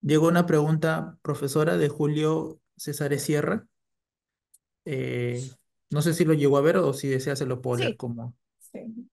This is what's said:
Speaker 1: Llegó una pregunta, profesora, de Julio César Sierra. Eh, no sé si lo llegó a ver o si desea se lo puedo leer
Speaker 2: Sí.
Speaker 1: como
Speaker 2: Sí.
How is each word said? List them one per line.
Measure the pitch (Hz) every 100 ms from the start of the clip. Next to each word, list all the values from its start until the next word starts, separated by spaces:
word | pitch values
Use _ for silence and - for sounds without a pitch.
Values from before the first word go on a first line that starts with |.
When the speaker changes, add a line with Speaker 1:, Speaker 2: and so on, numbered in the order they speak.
Speaker 1:
Llegó | 139 151 165
una | 175
pregunta, | 175 156 151 160 160 160 - -
profesora, | - 143 143 156 156 175
de | 151
Julio | 147 147 151 151 160 160 - _ _
César | - 147 143 143
Sierra. | - 151 147 226 - _ _ _ _ _ _ _ _ _ _ _
Eh, | - 131 127 123 120 120 131 - _ _ _
no | 147
sé | 160
si | 165 165
lo |
llegó | 156 143 139
a |
ver | 147 185
o | 156
si | 135 139
desea | 131 135 135
se | 135
lo | 123
puedo | 127 120
leer | 117
Speaker 2:
Sí. | 113
Speaker 1:
como | 123 117 117 - _ _
Speaker 2:
Sí. | - - 240 220 247